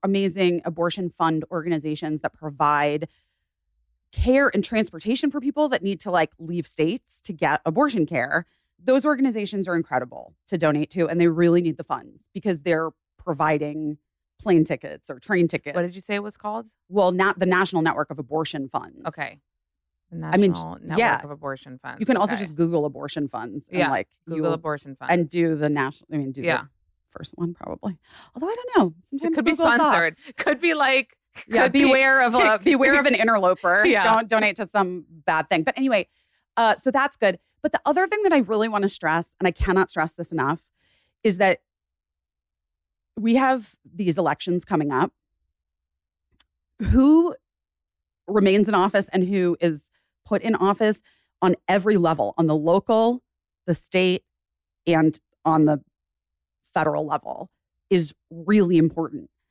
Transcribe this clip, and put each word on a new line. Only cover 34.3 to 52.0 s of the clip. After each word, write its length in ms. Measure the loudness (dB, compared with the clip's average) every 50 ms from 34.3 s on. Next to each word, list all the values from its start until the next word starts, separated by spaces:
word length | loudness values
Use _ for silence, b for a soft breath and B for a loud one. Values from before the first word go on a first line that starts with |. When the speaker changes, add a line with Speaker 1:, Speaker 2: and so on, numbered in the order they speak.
| 0 2 2 0 -2
Speaker 1:
to 80 | -4 -6 -2
some 360 | 0 0 0 0 -2 -8 -12 _
bad 400 | -20 -8 -4 -2 0 0 0 0
thing. 160 | 0 0 0
But 120 | -2 -2
anyway, 320 | -2 0 0 0 0 -2 _ _ _ _ _ _ _ _ _ 0
uh, 200 | 2 2 2 2
so 140 | 2 0 0
that's 240 | 0 0 0 -2 -2
good. 220 | 0 0 0 0 -2 _ _ _ _
But 100 | -4 -4
the 80 | -2 -2 0
other 220 | 0 2 2 0
thing 160 | 0 0 0
that 100 | 2 2
I 60 | 4 2
really 300 | 2 2 0 0 0 0
wanna 200 | -2 -2 -2 -2
stress, 460 | -2 -2 -2 0 0 0 -2 -6 -6 -2
and 80 | -2 -2
I 20 |
cannot 400 | 0 0 0 0 2 2 2 0
stress 240 | 0 -4 -4 -4 -4
this 160 | -10 -10 -6
enough, 400 | -4 -2 -2 -2 -2 -4 _ _ _ _ _ _ _ _ _ _ _ _ -2
is 140 | 0 2 2
that 240 | 2 2 2 0 _ _ _ _ _ _ _ _ _ _ _ _ _ _ _ _ _ _ _ _ _ _ _ _ _ _ _ _ _ _ -8 -4
we 160 | 0 2 2
have 400 | 4 4 2 0 0 -4 -12 -20 _ _
these 320 | _ -10 -4 -2 -2 0 0
elections 460 | 0 -2 -2 -4 -4 -4 -4 -4 -4
coming 280 | -2 -2 -2 -2 0
up. 200 | 0 0 -2 -2 _ _ _ _ _ _ _ _ _ _ _ _ _ _ _ _ _ _ _ _ _ _ _ _ _ _ _ _ _ _ _ _ _ -4 0 2
Who 440 | 4 6 6 6 6 4 4 0 -2 -8 _ _ _ _ _ _ _ _ _ _ _ _ _ _ _ _ _ -2
remains 400 | 0 2 4 4 4 4 2 2
in 60 | 2
office 340 | 2 2 2 0 0 -2 0
and 160 | 0 -2 0
who 320 | 0 0 0 0 0 0 0
is 300 | 0 -2 -2 -2 -10 -18 _ _ _ _ _ _ -8
put 160 | -4 -4 -2
in 120 | 0 0 0
office 460 | 2 2 2 2 2 2 0 0 -2 _ _ _ _ _ _ _ 0
on 140 | 2 2 2 0 _ 0
every 280 | 0 2 2 2 2
level, 380 | 4